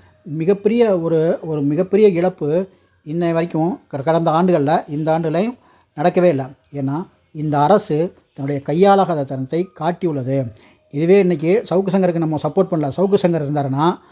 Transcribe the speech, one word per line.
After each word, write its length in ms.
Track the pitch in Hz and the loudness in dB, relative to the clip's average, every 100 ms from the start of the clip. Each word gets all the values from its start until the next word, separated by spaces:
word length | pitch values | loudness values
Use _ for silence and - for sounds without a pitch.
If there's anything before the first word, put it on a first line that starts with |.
| _ _ | _ _
மிகப்பெரிய 760 | - 151 160 196 202 233 233 185 | -10 -4 0 0 0 2 2 2
ஒரு, 400 | 165 160 160 208 | 0 0 0 -2
ஒரு 200 | 165 151 | -4 -2
மிகப்பெரிய 460 | 143 151 185 196 214 | 0 0 0 4 4
இழப்பு 600 | 170 180 185 147 165 190 _ _ _ | 4 0 -2 -2 -2 -4 _ _ _
இன்னை 280 | - 165 170 | -10 -4 -2
வரைக்கும் 480 | 165 170 165 165 269 - | -2 -2 -2 -2 -4 -8
க-, 100 | 139 | -6
கடந்த 340 | 135 165 165 | 0 2 2
ஆண்டுகள்ல, 520 | 160 185 175 143 175 - | 2 4 2 2 0 -2
இந்த 320 | 147 160 160 | -4 -2 0
ஆண்டுலையும் 380 | 160 160 220 254 _ _ _ - | 0 -2 -2 -4 _ _ _ -4
நடக்கவே 280 | 165 175 | -2 2
இல்ல. 260 | 180 139 135 - _ | 2 2 -4 -12 _
ஏன்னா 360 | 143 135 147 196 _ _ | -8 -6 -6 -8 _ _
இந்த 280 | 156 151 143 | -8 -2 0
அரசு 540 | 147 208 - 151 175 - _ | 4 2 2 -2 -2 -6 _
தன்னுடைய 280 | - 139 143 139 | -10 -6 -6 -4
கையாலாகாத 580 | 151 196 196 185 160 | 2 4 4 2 -2
தனத்தை 440 | 135 131 131 160 185 - | -4 -6 -4 -4 -4 -4
காட்டியுள்ளது. 720 | 156 175 180 143 127 135 120 - - _ _ | -6 -4 -4 -4 -2 -4 -4 -10 -20 _ _
இதுவே 280 | 143 165 202 | -4 2 4
இன்னைக்கு 460 | 185 170 156 208 233 | 4 0 0 0 0
சவுக்கு 220 | 175 196 | -2 0
சங்கருக்கு 260 | 190 180 165 | 0 0 0
நம்ம 200 | 156 151 | -2 -2
சப்போர்ட் 280 | 156 170 185 | -2 -2 0
பண்ணல, 200 | 165 143 131 | 0 -4 -2
சவுக்கு 200 | 196 196 | 0 2
சங்கர் 240 | 180 165 139 | 2 0 -2
இருந்தாருன்னா 540 | 147 135 135 165 - - | -2 -2 0 0 -2 -10